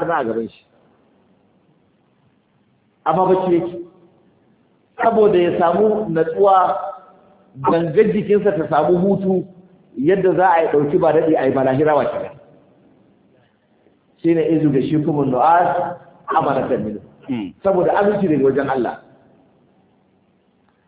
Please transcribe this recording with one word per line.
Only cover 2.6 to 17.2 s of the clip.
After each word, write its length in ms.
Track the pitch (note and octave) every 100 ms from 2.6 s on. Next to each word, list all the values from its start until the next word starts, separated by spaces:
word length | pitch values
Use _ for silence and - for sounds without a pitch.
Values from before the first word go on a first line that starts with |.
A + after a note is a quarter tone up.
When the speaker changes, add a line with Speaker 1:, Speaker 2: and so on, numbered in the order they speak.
| _ _ _ _ -
Speaker 1:
Amma 200 | E3 F#3
bacci 260 | F3+ F3+ E3+
yake. 240 | - - - - _ _ _ _ _ _ _ _ _ -
Saboda 340 | A3+ G#3+ G#3 F3+
ya 220 | F3 -
samu 460 | E3+ F#3 G#3+ G#3+ E3
natsuwa, 680 | D#3+ D#3+ G3 G3 F#3 F3+ - - - - - _ _ _ C3+
gangar 500 | C#3 E3 E3+ D#3+ G3+
jikinsa 380 | G3 F#3 G#3 G3+ D#3+
ta 100 | D3+
samu 280 | D3+ D3+ F3
hutu, 480 | G3 F#3+ F#3+ F#3 - - - _ _ -
yadda 360 | C#3+ F#3+ F#3 E3
za 140 | F#3
a 120 | E3+
yi 60 | D#3
ɗauki 260 | D3 D3 F3+
ba 120 | D#3+
daɗi 220 | D#3 D#3+ D#3
a 100 | C3
yi 40 |
ba 100 | C3
lahira 320 | C3 C3 D#3 C#3+
washe 160 | G#2+
gari. 160 | - - - - _ _ _ _ _ _ _ _ _ _ _ _ _ _ _ _ _
Shi 100 | E3
ne, 80 | E3 D#3
"Izu 200 | D#3+ D3+
ga 100 | C3
shi 220 | - D3+
kuma 220 | D3 D3 C3
nu'as 720 | B2 D3+ F3 F3 - - - - - -
amanatan 560 | E3+ D#3 C3+ A#2+ A#2
minhu." 160 | G#2+ G#2 - _